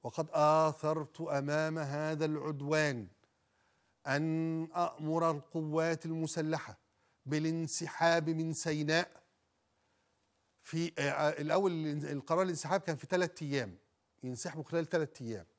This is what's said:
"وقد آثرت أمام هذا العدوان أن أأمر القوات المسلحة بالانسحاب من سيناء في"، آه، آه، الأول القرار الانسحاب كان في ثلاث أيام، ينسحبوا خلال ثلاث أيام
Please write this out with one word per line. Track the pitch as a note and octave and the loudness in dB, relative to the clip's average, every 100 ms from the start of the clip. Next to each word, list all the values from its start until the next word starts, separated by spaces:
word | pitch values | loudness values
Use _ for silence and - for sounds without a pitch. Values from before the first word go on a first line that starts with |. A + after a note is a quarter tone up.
"وقد | B2 - D#3 | -6 -4 -2
آثرت | D#3 D3+ D#3 D#3 D3 D3+ D#3+ C#3+ - | 4 6 6 4 2 -2 -2 -4 -8
أمام | D#3+ C#3+ C#3 D3+ D#3 D#3+ | -2 -2 0 0 0 -2
هذا | C#3+ D3 D#3 D#3 | -4 -2 -2 0
العدوان | D#3 D3+ C#3+ C#3+ C#3+ D#3 D3+ B2 F#2+ _ _ _ _ _ _ _ _ _ - | 0 0 -4 -4 0 2 4 0 -8 _ _ _ _ _ _ _ _ _ 0
أن | C#3 D#3+ D#3+ D#3+ D#3+ D#3+ | 0 2 0 0 -2 -4
أأمر | F3 E3 C#3+ D3+ E3 E3 | -2 -2 -2 0 2 2
القوات | D3+ - E3 D#3 D#3+ E3 D#3+ D#3+ | 0 -4 -4 0 2 2 0 -2
المسلحة | D#3+ D#3+ E3+ D#3 D#3+ - - _ _ _ _ C3 | -4 -2 -2 -2 -2 -6 -16 _ _ _ _ -4
بالانسحاب | D3+ D#3+ E3 D#3+ - E3 - E3+ E3+ D#3+ | 0 0 0 -2 -4 -6 2 4 6 2
من | D#3+ D#3+ | 0 -2
سيناء | D3+ E3+ D3+ D3+ E3 F3 - _ _ _ _ _ _ _ _ _ _ _ _ _ _ | -2 -2 -2 2 2 2 -10 _ _ _ _ _ _ _ _ _ _ _ _ _ _
في"، | - D#3+ E3+ D3+ | -6 -4 -4 0
آه، | |
آه، | C#3+ C#3+ D3+ D3+ | -2 2 2 2
الأول | D3+ F3 G3 E3 D#3 D3 | 2 4 4 0 -2 -4
القرار | C#3+ C#3+ - E3 | -4 -6 0 0
الانسحاب | F#3+ D#3+ D3 F#3+ | 2 -2 0 0
كان | - D3 | 0 -6
في | - | 0
ثلاث | F3+ E3+ - | 0 0 -2
أيام، | D3 C#3 G#2+ F2+ _ _ _ _ | -2 -2 -2 -8 _ _ _ _
ينسحبوا | B2+ B2 F3 D#3 | -8 -6 -8 -8
خلال | C#3+ E3 D#3+ | -4 -2 0
ثلاث | E3+ D3+ - | 0 -2 -6
أيام | A#2 G#2+ E2+ | -8 -8 -10